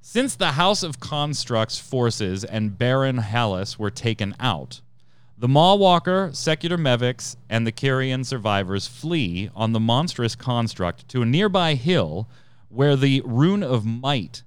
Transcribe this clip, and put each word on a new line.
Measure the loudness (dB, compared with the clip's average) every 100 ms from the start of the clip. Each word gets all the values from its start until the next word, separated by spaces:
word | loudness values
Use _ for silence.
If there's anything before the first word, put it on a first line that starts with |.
Since | -4 -2 -2 0
the | -2
House | 2 2 2
of | -2 -8
Construct's | -6 -4 -4 -4 -2 0 0 -4
forces | -4 0 0 0 -4 -4
and | -4 -4 -4 0
Baron | 0 2 2 0
Hallis | -2 0 0 0 -6 -4
were | -6
taken | -2 -4 -2 -4 -4
out, | -4 -4 -8 -18 -20 -20 -20 -20 -20 -4
the | 2
Maw | 6 6 6
Walker, | 6 4 2 0 0
Secutor | -4 -2 -2 -2 0
Mevix, | 2 2 0 -2 -10 -14 -4
and | -2 -2
the |
Kyrian | -2 0 0 0 -4 -4
survivors | -4 0 0 0 -4 -6
flee | -10 -4 -2 -2 -2 -6 -4
on | 0
the | 0
monstrous | 2 2 0 -2 -4 -4
construct | -4 -2 -2 -2 -4 -4 -6
to | -2
a | 2
nearby | 2 2 2 0 0
hill | 2 0 0 -4 -8 -14 -20 -20 -14
where | 0 2 4
the | 4 2 0
Rune | 2 4 2
of | 0 0 0
Might | -4 -2 -2 -4 -12